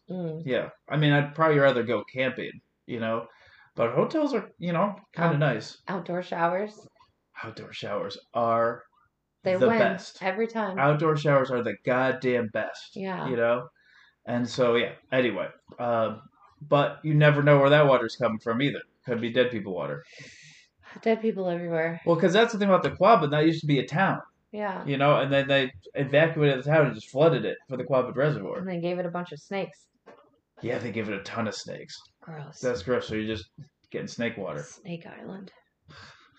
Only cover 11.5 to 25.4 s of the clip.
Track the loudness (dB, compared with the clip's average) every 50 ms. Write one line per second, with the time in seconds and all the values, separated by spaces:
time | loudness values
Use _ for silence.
11.5 | -2 -2 -2 -4 -6 -6 -2 -2 0 2 2 0 0 0 0 0 0 0 0 -2
12.5 | -4 -4 -6 -6 -8 -12 -16 -16 -12 -10 -8 -8 -6 -6 -6 -4 -2 0 2 2
13.5 | 2 0 -2 -8 _ _ _ _ _ _ _ _ _ _ -10 -6 -4 -2 -4 -2
14.5 | 0 2 2 4 4 2 0 -2 -6 -10 _ -4 0 0 2 0 0 -2 -6 -8
15.5 | -10 _ _ -20 -12 -6 -4 -2 0 0 0 -2 -4 -8 -14 -20 _ _ _ _
16.5 | _ -16 -6 0 2 2 2 2 -2 -6 -4 0 2 6 6 6 6 6 6 6
17.5 | 6 6 6 6 6 6 6 6 4 4 2 -2 -4 -2 -2 -2 -2 -2 -4 -4
18.5 | -2 0 0 -2 -2 -4 -10 _ _ _ _ -6 -6 -4 -4 -2 2 2 2 2
19.5 | 0 -6 -8 -6 -8 -6 -6 -6 -8 -10 -12 -16 -20 -20 -20 -20 -20 -20 -20 -20
20.5 | -20 -20 _ _ _ _ _ -20 -14 -6 0 0 0 0 0 -2 -2 -2 -2 -2
21.5 | -2 -4 -4 -2 -2 0 0 -2 -2 -2 0 2 2 4 4 4 4 4 4 2
22.5 | 2 0 2 4 4 4 4 2 -2 2 6 6 6 6 4 2 2 2 2 2
23.5 | 2 0 0 0 0 0 0 0 -2 0 0 0 0 -4 -8 -14 _ _ _ _
24.5 | -10 -8 -6 -6 -6 -6 -6 -4 -2 2 4 4 4 4 2 2 2 0